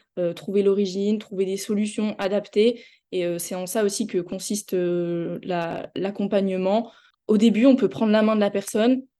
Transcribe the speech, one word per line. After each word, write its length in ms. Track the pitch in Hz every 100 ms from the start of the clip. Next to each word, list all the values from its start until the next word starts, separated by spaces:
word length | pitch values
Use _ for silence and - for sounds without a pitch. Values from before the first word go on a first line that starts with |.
| _ -
euh, 140 | 175
trouver 320 | 170 - 202
l'origine, 560 | 196 196 202 185 202 214
trouver 240 | - 190
des 140 | 190 196
solutions 580 | - 208 214 214 214 202
adaptées. 640 | 196 202 202 - 220 247 - _ -
Et, 140 | 185 175
euh, 120 | 170
c'est 180 | - 185
en 100 | 180
ça 180 | 226
aussi 240 | 208 202 202
que 100 | 185
consiste, 540 | 175 190 - 202 -
euh, 640 | 185 175 175 175 170 165 175
la, 480 | - 175 170 170 - -
l'accompagnement. 920 | 190 202 202 208 196 185 185 208 233 - _ _ -
Au 100 | 214
début, 280 | 226 202 262
on 100 | 262
peut 140 | 196
prendre 240 | - 220
la 80 | 214
main 140 | 214 220
de 40 |
la 100 | 202
personne 520 | 202 196 220 226 262 262 _